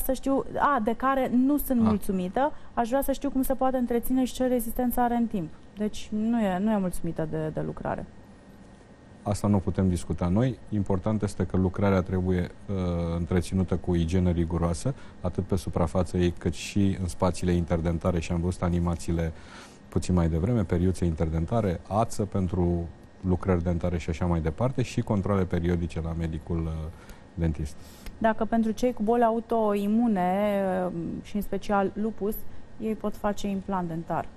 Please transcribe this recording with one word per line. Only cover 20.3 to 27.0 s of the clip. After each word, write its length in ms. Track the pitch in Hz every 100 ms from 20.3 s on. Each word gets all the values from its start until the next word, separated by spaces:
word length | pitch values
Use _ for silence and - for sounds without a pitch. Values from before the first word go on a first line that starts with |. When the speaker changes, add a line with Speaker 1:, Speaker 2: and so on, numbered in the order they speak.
| 80 98 120
Speaker 2:
periuțe 420 | 98 87 92 90 87
interdentare, 760 | 78 82 80 82 117 104 82 -
ață 360 | 101 117 -
pentru 640 | 101 101 90 92 87 87 85 - - - 92
lucrări 360 | 87 98 87
dentare 340 | 87 85 90 87
și 120 | -
așa 160 | 80 90
mai 140 | 85
departe, 400 | 80 - 127 135
și 200 | 120 -
controale 420 | - 104 98 98
periodice 580 | 90 87 87 87 85 82
la 120 | 82 82
medicul, 400 | 80 80 - 82 80
uh, 60 | 80 78 -